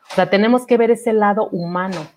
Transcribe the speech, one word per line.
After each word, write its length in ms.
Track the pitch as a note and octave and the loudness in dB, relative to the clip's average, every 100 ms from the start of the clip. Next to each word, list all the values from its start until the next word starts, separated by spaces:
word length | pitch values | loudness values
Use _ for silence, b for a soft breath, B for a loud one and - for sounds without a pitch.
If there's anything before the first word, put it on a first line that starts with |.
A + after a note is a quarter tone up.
| - | -6
O 40 | |
sea, 140 | - F#3 | -2 0
tenemos 380 | G3 A3+ B3 B3 | 2 2 0 2
que 100 | A#3 | 2
ver 140 | A#3 | 2
ese 220 | A3+ A#3 | 2 0
lado 360 | A3 G3+ G#3 G#3+ | 0 2 0 -2
humano 580 | F#3 E3+ F3+ F#3+ F3 D3+ | -6 -6 -4 -4 -8 -12